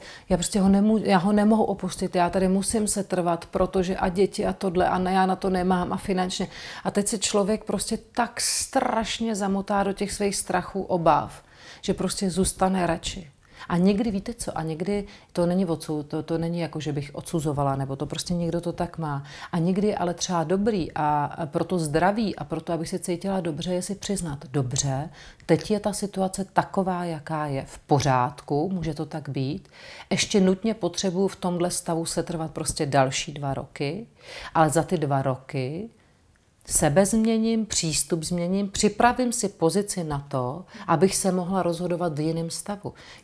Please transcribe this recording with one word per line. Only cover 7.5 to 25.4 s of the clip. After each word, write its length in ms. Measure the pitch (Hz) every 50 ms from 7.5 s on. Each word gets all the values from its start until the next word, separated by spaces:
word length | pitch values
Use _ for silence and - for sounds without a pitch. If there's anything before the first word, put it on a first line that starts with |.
| 220 214 -
prostě 340 | - 214 196 - - 226 220 - - -
tak 280 | - 240 233 - -
strašně 960 | - - - - - - - 269 254 - 240 220 226 - - - 233 226 220
zamotá 460 | 190 202 190 196 196 196 - 208 202 196
do 100 | 202 196
těch 200 | - 208 196 -
svých 240 | - 208 202 196
strachů, 460 | - - - 185 180 175 - - 196 190
obav, 600 | - - 180 165 165 151 147 113 107 - - - - - - - - - -
že 140 | - - 185
prostě 360 | - 202 185 - - 208 190
zůstane 560 | 160 175 185 - - - 190 190 190 190 175
radši. 440 | 165 165 170 - - - - 165 147 - _ _ _ - - - -
A 80 | 175
někdy, 340 | 170 180 196 208 196 233 233
víte 240 | 190 196 190 - 233
co, 240 | - - - - -
a 40 | 160
někdy 420 | 160 160 151 180 190 202 202 202 202 - - - _ _
to 140 | 180 175
není 200 | 170 175 185 196
odsou-, 360 | 165 165 151 - - 156 151 143
to, 200 | 147 - 156 151
to 160 | - 165 165
není 220 | 165 165 170 175
jako, 200 | 170 151 - 160
že 120 | 143 156 143
bych 180 | 143 139 143 -
odsuzovala, 640 | 160 160 - - 170 143 156 147 139 143 139 135
nebo 200 | 135 139 135 135
to 100 | 135 151
prostě 280 | - - 160 - - 180
někdo 260 | 175 170 165 165 170
to 120 | 175 175 165
tak 260 | - 180 170 - -
má. 260 | 160 151 143 143 143 - - - - - -
A 60 | 175
někdy 280 | 160 175 190 196 196
je 100 | 214 202
ale 180 | - 180 180 175
třeba 300 | 175 - - 185 170 160
dobrý 480 | 151 185 196 202 240 220 196 156 - -
a, 320 | - 151 151 151 147 143
a 220 | 139 - - 170
pro 180 | 143 - 165 165
to 140 | - 185 180
zdraví 580 | 160 151 143 160 165 190 208 220 226 190 -
a 80 | - -
pro 160 | - 165 156
to, 120 | 156 - 170
abych 160 | 156 170 165
se 100 | - 180
cítila 420 | 185 - 175 170 170 196 196 190
dobře, 340 | 170 170 151 143 165 180 180
je 80 | 180 180
si 120 | - 202
přiznat, 500 | 196 - - 202 190 175 160 143 143 - - -
dobře, 580 | 147 131 123 123 131 - 139 135 135 147 170 - - - - - -